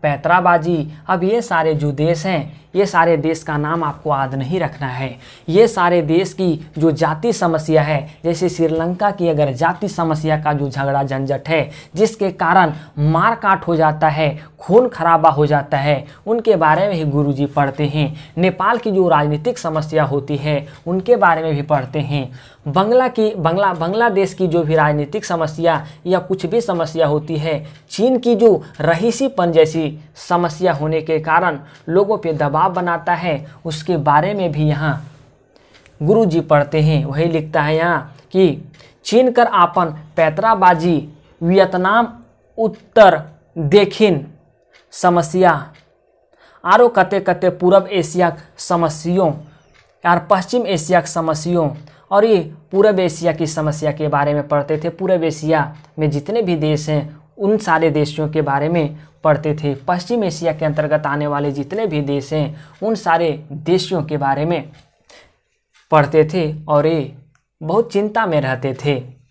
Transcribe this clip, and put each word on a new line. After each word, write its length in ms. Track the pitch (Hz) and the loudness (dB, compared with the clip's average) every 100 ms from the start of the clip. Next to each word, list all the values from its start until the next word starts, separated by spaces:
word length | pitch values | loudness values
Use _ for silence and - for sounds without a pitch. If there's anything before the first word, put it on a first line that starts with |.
पैतराबाजी। 920 | 151 143 165 180 180 170 160 170 147 - - | -2 -2 2 2 4 2 2 -2 -4 -10 -4
अब 160 | 180 | -2
ये 180 | 185 233 | 0 -2
सारे 320 | 226 170 160 | -2 -2 0
जो 180 | 151 147 | 0 -2
देश 340 | 139 156 170 190 | -2 -2 0 -2
हैं, 360 | 175 147 - _ 180 | -4 -6 -14 _ -2
ये 100 | 196 | 0
सारे 320 | 180 170 160 | 2 2 2
देश 260 | 151 160 | 0 -4
का 140 | - 147 | -4 -4
नाम 260 | 147 170 | -2 -2
आपको 260 | 156 - 156 | -4 -6 -4
याद 260 | 139 135 135 | -2 -2 -6
नहीं 240 | 131 180 | -4 -4
रखना 280 | - - 139 | -4 -6 -10
है। 320 | 127 131 127 - - - | -8 -10 -12 -20 -18 -2
ये 180 | 170 226 | 4 4
सारे 340 | 214 175 175 | 4 2 2
देश 320 | 151 165 185 | 2 0 0
की 380 | - 185 156 - - | -2 -2 -2 -6 0
जो 140 | 165 | 0
जाति 420 | 151 160 156 240 | 2 -2 0 -2
समस्या 480 | 214 175 160 156 156 | 0 0 -2 2 2
है, 360 | 147 151 - - | 2 -2 -4 -8
जैसे 260 | 160 165 180 | -4 -2 -2
श्रीलंका 600 | 175 165 160 165 180 202 | 0 0 0 -2 0 -2
की 160 | 196 170 | 0 0
अगर 260 | 151 147 | 2 0
जाति 340 | 123 165 180 202 | 0 -2 0 -6
समस्या 540 | 175 165 156 156 151 | -2 -2 0 0 0
का 120 | 151 | 0
जो 160 | 147 143 | -2 -2
झगड़ा 340 | 135 139 139 | -4 -2 -2
झंझट 460 | 139 135 135 139 143 | -2 -4 -4 -4 -2
है, 220 | 160 - - - 156 | -2 -2 -10 -16 -2
जिसके 360 | 220 220 196 | -2 0 -4
कारण 420 | 190 170 185 170 151 - - | -2 2 4 4 0 -12 -2
मारकाट 680 | 147 165 202 226 208 190 - | 0 2 2 0 0 0 0
हो 80 | 165 | 2
जाता 320 | 156 151 160 | 2 2 0
है, 320 | 151 151 147 - _ | 0 -2 -4 -16 _
खून 300 | - 202 254 | 2 4 4
खराबा 400 | - 165 165 160 | 0 2 4 4
हो 160 | 143 147 | 4 2
जाता 320 | 147 143 143 | 0 0 -2
है, 280 | 143 139 - - - | 0 -2 -4 -16 -4
उनके 280 | 233 226 190 | -2 2 4
बारे 320 | 160 160 202 | 4 4 2
में 80 | 180 | 0
ही 80 | |
गुरुजी 420 | 156 139 143 135 143 | -2 0 0 0 -2
पढ़ते 400 | 143 139 135 147 | 0 -2 0 -2
हैं। 480 | 147 139 - - - | 0 -2 -4 -12 -2
नेपाल 400 | 185 185 190 233 | -2 0 0 0
की 140 | 233 | 0
जो 180 | 190 180 | 0 2
राजनीतिक 480 | 156 151 151 156 233 | 2 2 -2 -4 -4
समस्या 460 | 165 156 156 160 | -4 -4 -2 0
होती 340 | 139 139 131 143 | 0 -2 -4 -4
है, 300 | 151 143 151 - - | -2 -4 -6 -14 -6
उनके 280 | 185 185 240 | -4 0 4
बारे 260 | 190 160 | 4 2
में 140 | 160 143 | -2 -4
भी 60 | |
पढ़ते 380 | 147 143 127 156 | -2 -2 -2 -6
हैं। 320 | 123 143 127 123 - _ - | -4 -4 -6 -12 -20 _ -4
बांग्ला 400 | 147 202 254 254 | -2 2 2 2
की, 280 | 247 214 208 | 0 -2 0
बांग्ला, 380 | 160 175 196 | -2 0 0
बांग्लादेश 600 | 175 165 208 233 196 190 | -2 -4 0 0 2 -2
की 140 | - 185 | -2 -2
जो 160 | 170 | 0
भी 120 | 156 160 | 0 2
राजनीतिक 500 | 151 147 143 208 - | 2 0 -4 -6 -6
समस्या 600 | 175 156 156 165 151 156 - 175 | -4 -4 0 0 0 -4 -12 -2
या 140 | 185 | -2
कुछ 260 | 180 190 170 | -2 -6 -2
भी 160 | 226 | -2
समस्या 460 | 226 175 160 160 156 | -2 -4 -4 0 0
होती 300 | 151 156 160 | 0 -2 -4
है, 280 | 156 151 - - _ | -4 -4 -8 -20 _
चीन 300 | - 233 254 | 0 2 2
की 160 | 240 226 | 2 4
जो 280 | 226 185 - - | 4 4 -2 -4
रहीसीपन 680 | 151 165 226 226 269 269 175 | 0 2 0 0 -2 0 2
जैसी 480 | 165 156 160 151 156 - - | 4 4 2 -4 -8 -18 -20
समस्या 580 | - 175 175 151 180 | -4 -2 -2 -2 -2
होने 280 | 147 156 160 | 0 -2 -2
के 180 | 156 156 | -2 -4
कारण 400 | 160 160 180 147 - - - | 0 0 0 -4 -12 -18 -2
लोगों 280 | 175 202 214 | 0 2 0
पे 160 | 165 | -2
दबाव 400 | 156 147 151 185 | -2 -2 0 0
बनाता 400 | 180 175 170 156 | 0 -4 -4 -2
है, 380 | 170 175 143 156 - 165 | -4 -2 -6 -8 -14 -10
उसके 320 | 156 - 170 | -8 -4 -2
बारे 360 | 139 143 180 | 2 2 2
में 180 | 208 180 | -2 -4
भी 160 | 147 151 | 0 0
यहाँ 400 | 143 156 131 - - - _ _ _ _ _ _ _ | 0 -2 -4 -8 -20 -20 _ _ _ _ _ _ _
गुरुजी 380 | 151 220 214 160 | 2 4 4 0
पढ़ते 400 | 156 147 143 156 | 2 2 2 2
हैं। 240 | 151 151 - | 2 2 0
वही 200 | 139 165 | -2 0
लिखता 360 | 160 156 160 | 0 -2 -2
है 160 | 147 156 | 0 0
यहाँ 380 | 170 160 127 - _ | 0 -2 -4 -20 _
कि 400 | 185 185 - - - - _ - | 2 2 0 -10 -20 -20 _ 0
चीन 260 | 214 254 | 2 4
कर 160 | 240 233 | 4 2
आपन 380 | 202 226 196 170 | 4 4 4 -2
पैतराबाजी, 1200 | 151 - - 160 156 220 214 185 170 170 156 - - _ _ | -4 -10 0 0 2 0 4 4 4 2 0 -2 -18 _ _
वियतनाम 760 | 170 190 185 180 185 220 233 - - _ _ - | 2 4 4 2 2 2 0 -6 -20 _ _ -4
उत्तर 640 | 220 - - - 202 160 151 - _ - | -4 -4 -2 6 6 6 -4 -20 _ -6
देखिन 720 | 147 202 196 - 214 156 - - _ _ _ _ _ | 2 4 4 2 2 2 -4 -20 _ _ _ _ _
समस्या, 800 | - 180 175 160 185 185 151 - - _ _ _ _ _ _ _ _ 170 | -2 2 2 0 2 4 2 -4 -20 _ _ _ _ _ _ _ _ 2
आरो 220 | 208 240 | 4 6
कते 320 | 233 175 196 | 4 0 0
कते 300 | 190 175 185 | -2 0 0
पूरब 380 | 175 180 190 185 | 0 4 4 4
एशिया 460 | 196 156 180 175 156 - - | -4 -2 0 0 -2 -18 -12
समस्यों 760 | - 175 165 156 165 180 175 - - _ _ _ _ _ 175 | -4 0 0 -2 -2 0 0 -2 -12 _ _ _ _ _ 0
और 160 | 175 165 | 0 2
पश्चिम 380 | 196 180 247 202 | 0 2 -2 0
एशिया 340 | 180 151 180 | -2 2 2
समस्यों, 680 | 160 170 160 156 170 175 151 - - _ _ | 2 -4 -2 -2 -2 0 0 -4 -18 _ _
और 140 | 202 226 | 2 4
ये 280 | 202 151 - _ | 2 0 -14 _
पूरब 280 | 190 214 190 | 2 4 4
एशिया 320 | 180 156 170 | -2 0 -4
की 140 | 160 160 | -2 -4
समस्या 440 | 160 151 151 151 | -2 -4 -2 -4
के 160 | 151 151 | -4 -2
बारे 260 | 143 143 | 0 0
में 140 | 147 143 | -2 0
पढ़ते 340 | 147 143 156 | -2 -2 -4
थे। 60 | 165 | -4
पूरब 340 | 165 185 180 | -4 0 0
एशिया 520 | 160 156 156 160 147 - - - | 0 -2 0 0 0 -8 -18 -4
में 100 | 156 | -2
जितने 300 | 147 143 226 | -2 -4 -2
भी 140 | 196 165 | 0 0
देश 340 | 151 151 156 | 0 -2 -2
हैं, 320 | 151 147 - _ - | -4 -4 -14 _ -4
उन 200 | 202 214 | 0 0
सारे 320 | 214 160 160 | 2 2 2
देशों 400 | 147 147 151 151 | 2 -2 -2 -4
के 120 | 156 | -2
बारे 280 | 143 139 151 | -2 0 0
में 280 | 170 147 - - _ | 0 -2 -6 -20 _
पढ़ते 320 | 156 147 151 151 | 0 0 0 -2
थे। 200 | 147 131 | -4 -4
पश्चिम 480 | - 175 - 240 | -4 -4 -2 -2
एशिया 300 | 190 156 165 | -2 -2 -4
के 120 | 156 156 | -2 -2
अंतर्गत 400 | 151 151 151 151 | -2 0 0 -2
आने 220 | 143 147 | -4 -2
वाले 240 | 143 147 | -2 -2
जितने 340 | 139 139 196 220 | -4 -6 -4 -4
भी 140 | 151 | -4
देश 320 | 143 143 135 | -2 -4 -4
हैं, 320 | 156 151 - - - | -4 -4 -8 -18 -8
उन 120 | 208 220 | -4 -4
सारे 500 | 180 165 170 151 - | 0 0 0 -4 -10
देशों 520 | 139 - 180 - 180 | -10 0 0 0 -4
के 140 | 147 151 | -4 -4
बारे 280 | 139 139 156 | -2 -2 -2
में 240 | 170 131 - _ _ _ - _ _ _ _ _ _ _ | -4 -6 -20 _ _ _ -20 _ _ _ _ _ _ _
पढ़ते 380 | 156 147 156 156 | 2 4 2 2
थे 320 | 180 156 156 - | 0 -4 -6 -2
और 220 | 151 151 | 2 2
ये 300 | 160 135 - _ _ _ _ | 0 -4 -10 _ _ _ _
बहुत 300 | 156 196 233 | -4 -2 0
चिंता 320 | 202 208 220 214 | -2 -2 -2 0
में 160 | 151 | 0
रहते 360 | 135 127 135 131 147 | -2 -4 -4 -4 -2
थे। 180 | 135 123 - _ | -4 -6 -20 _